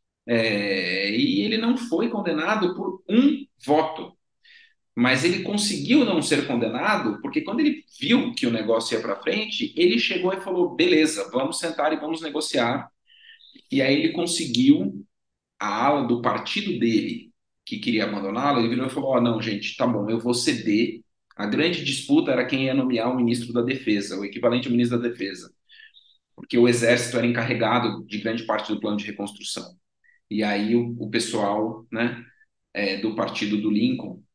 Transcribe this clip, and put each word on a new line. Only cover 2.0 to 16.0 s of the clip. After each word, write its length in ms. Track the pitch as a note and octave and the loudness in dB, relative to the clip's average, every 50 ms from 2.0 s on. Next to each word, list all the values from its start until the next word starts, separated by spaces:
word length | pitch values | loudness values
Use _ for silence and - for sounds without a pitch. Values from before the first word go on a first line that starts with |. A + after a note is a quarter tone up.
| A#3+ A#3 | 0 0
condenado 640 | A3 G3+ F3 E3+ D#3 D3+ E3 G3 A3 G#3 F3+ F3+ - | -2 -2 -2 -2 -2 -2 0 0 0 0 0 0 -2
por 280 | A#3 - - - - _ - | -2 -6 -6 -8 -8 _ 2
um 360 | G#3 B3 C#4 D4+ D4+ - - _ _ _ - | 4 4 6 4 4 0 -6 _ _ _ 0
voto. 500 | - D3 D#3+ - - - - - - - _ _ _ _ _ _ _ - - - _ _ _ _ _ - | 2 2 2 2 0 -4 -10 -12 -14 -16 _ _ _ _ _ _ _ -20 -20 -20 _ _ _ _ _ -2
Mas 280 | A#2 B2 B2+ C3+ C#3 D#3 | 2 2 4 4 4 2
ele 200 | F3+ F3+ - - | 2 0 0 -2
conseguiu 640 | - G#3 G#3 - - F3 C#3+ C#3 - C4 D4+ A#3+ | -2 -2 -2 -2 -2 -2 -2 0 4 4 4 6
não 160 | G3 F3 D#3 | 4 2 0
ser 240 | - - D3 C#3 - | 2 2 0 0 0
condenado, 720 | - B2 A#2 A2+ A2+ A2+ C3 E3+ G#3 G#3 E3+ B2+ G#2+ - - | 0 0 0 0 -2 -2 -2 0 0 0 0 0 -2 -4 -4
porque 200 | - C#3+ - D#3 | -6 -4 -4 -4
quando 200 | - F#3+ A3 D#4+ | -4 -2 0 2
ele 220 | D4 D4 - - - _ _ - | 2 2 0 -2 -8 _ _ -6
viu 320 | C3+ F3+ A#3+ - - - A#2+ | 0 2 2 2 2 0 -4
que 120 | - B2+ | -2 -2
o 60 | A#2+ | 0
negócio 440 | A#2 A2 G#2 A2 A2+ A#2 A#2 - A#2 | 0 0 0 2 0 0 0 0 -2
ia 60 | A2 | -2
pra 180 | A2 G#2 G2 - | -2 -2 -6 -4
frente, 540 | - D#3 G3 G#3+ A3 - - - D#3+ - - | -2 -2 -2 -2 -2 -4 -6 -6 -6 -4 0
ele 220 | D#3 F3 G#3 A3+ A#3 | 2 4 4 4 2
chegou 320 | A3 G3+ F#3+ F3+ F3+ F#3 F#3+ | 0 0 -2 0 0 -2 -2
e 80 | - | -2
falou, 340 | - G3 F3+ F3+ E3+ C#3+ B2+ | -4 -4 0 0 0 0 2
"Beleza, 540 | C#3 E3+ F3 D#3+ D3+ D#3 D3+ - G2+ F#2+ - | 2 2 4 4 4 4 2 0 -2 -6 -4
vamos 260 | A#2 C3 C#3 D#3+ E3 - | -2 -2 -2 -2 -4 -4
sentar 320 | E3+ D#3+ D#3 D3+ D3 D#3 D#3+ | -6 -6 -4 -2 0 0 0
e 40 | |
vamos 240 | D3 D3 D#3 E3 D#3+ | -2 -4 -6 -6 -6
negociar." 680 | E3 D3 C#3 D#3 - - D#3 C3 A#2 A#2 C3+ - - - _ _ _ _ _ _ - - - - _ - - - - - | -6 -6 -6 -6 -4 -2 -2 0 0 0 -2 -4 -6 -10 _ _ _ _ _ _ -20 -20 -20 -20 _ -20 -20 -20 -8 -2
E 100 | C3+ C3+ | 0 2
aí 140 | C3 C3+ C#3 | 4 4 4
ele 180 | D#3 D#3+ D#3+ - | 4 2 0 0
conseguiu, 920 | F3 E3+ - - - D#3 B2+ A2+ A#3 B3+ C#3+ D#3+ F#3 G3+ - - - - _ _ _ _ _ _ _ _ _ _ - | 0 -2 -2 -2 -4 -2 0 2 4 8 8 6 6 4 -2 -4 -8 -14 _ _ _ _ _ _ _ _ _ _ -6
a 260 | G2+ G#2 G2+ A2+ B2 | -4 -4 0 2 2
ala 200 | C#3+ D3 C#3 | 2 2 2